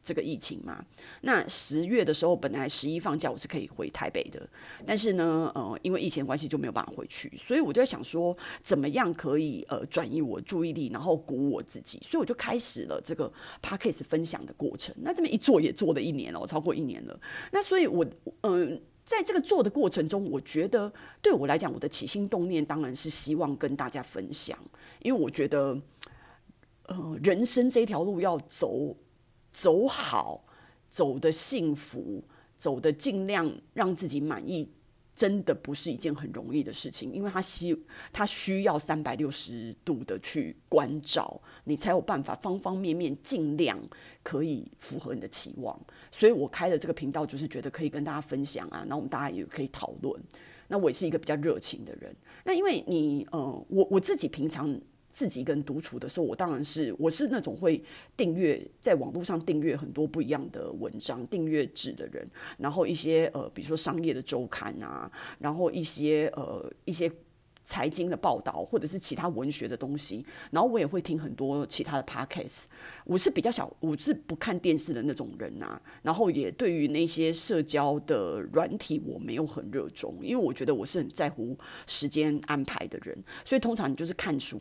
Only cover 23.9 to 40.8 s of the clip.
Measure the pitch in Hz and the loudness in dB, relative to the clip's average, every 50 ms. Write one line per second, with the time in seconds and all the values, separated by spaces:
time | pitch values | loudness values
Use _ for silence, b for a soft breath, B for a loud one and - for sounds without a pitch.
23.9 | - 139 123 - - - 95 - - - - - - - - - B B B B | -4 -6 -8 -6 -8 -8 -6 -2 0 0 0 0 -2 -8 -12 -18 B B B B
24.9 | B B - 240 262 196 143 127 143 - 139 143 147 143 139 139 127 139 - - | B B 0 2 2 2 2 0 2 0 0 2 2 2 2 2 0 -2 -6 -10
25.9 | B B B B B B B B B B _ - - _ _ _ _ _ - - | B B B B B B B B B B _ -20 -20 _ _ _ _ _ -12 -10
26.9 | 185 180 160 160 156 - 143 196 180 196 247 240 - 254 247 254 247 233 226 208 | -8 -8 -6 -6 -6 0 2 4 4 4 4 4 6 6 6 6 6 4 4 4
27.9 | 202 151 170 202 202 170 196 185 170 143 - - - - 165 101 104 127 147 143 | 2 0 0 0 0 2 2 2 2 0 -2 -4 -2 -2 0 0 0 0 -2 -2
28.9 | - - - _ _ _ _ _ _ _ _ _ - - - 175 160 190 240 269 | -4 -8 -16 _ _ _ _ _ _ _ _ _ 4 6 8 8 8 8 6 4
29.9 | - 277 - - 123 98 60 - - - b b b b b b b b b _ | 2 0 -2 0 0 0 0 -2 -6 -12 b b b b b b b b b _
30.9 | - - 156 139 127 135 165 160 156 - - - 269 226 165 156 147 143 - - | 2 2 2 2 2 2 4 4 8 8 8 8 6 4 2 2 0 0 -2 -4
31.9 | - 120 - 92 101 - - b b b b b b - - 156 135 123 - 156 | -6 -6 -8 -8 -8 -8 -10 b b b b b b -4 -2 -2 0 2 2 2
32.9 | 147 151 - 277 202 196 190 190 208 180 160 143 - - - _ - 220 202 185 | 2 4 2 0 2 0 0 0 2 2 2 0 -2 -6 -12 _ -2 0 2 2
33.9 | 175 165 185 147 139 143 147 156 131 87 - - 185 160 147 - - - _ _ | 2 0 -2 -2 -2 -2 -2 -2 -2 -4 -4 -4 -4 -4 -6 -6 -10 -18 _ _
34.9 | _ _ _ _ _ - 214 196 202 202 190 - 135 - - 139 143 - - - | _ _ _ _ _ 2 2 4 4 2 2 2 0 0 -2 -6 -4 -4 -2 -4
35.9 | 120 120 - 160 147 143 147 - - 117 - 113 131 151 135 113 - - - - | -4 -2 -2 -2 -2 -2 -4 -8 -8 -8 -6 -2 -2 0 0 -2 -4 -6 -6 -6
36.9 | - - - 127 - 196 202 202 190 185 185 - - - 170 175 160 - B B | -6 -6 -6 -6 -4 -4 -4 -2 -2 -2 -2 -2 -2 -2 0 -2 -2 -2 B B
37.9 | B B B B - - 202 202 - - - 196 190 190 202 202 151 147 - - | B B B B -4 0 0 0 0 0 0 0 2 2 4 2 2 2 0 0
38.9 | 156 156 147 131 123 - 151 135 139 - - - 120 117 110 117 - - _ - | -2 -2 -2 -4 -2 -2 -2 -2 -2 -4 -6 -6 -8 -10 -10 -10 -12 -6 _ -2
39.9 | 147 117 - - 95 98 - - - 151 85 78 - - _ _ 175 156 | -2 -2 -4 -6 -6 -6 -6 -4 -2 -2 -2 -4 -6 -12 _ _ 4 4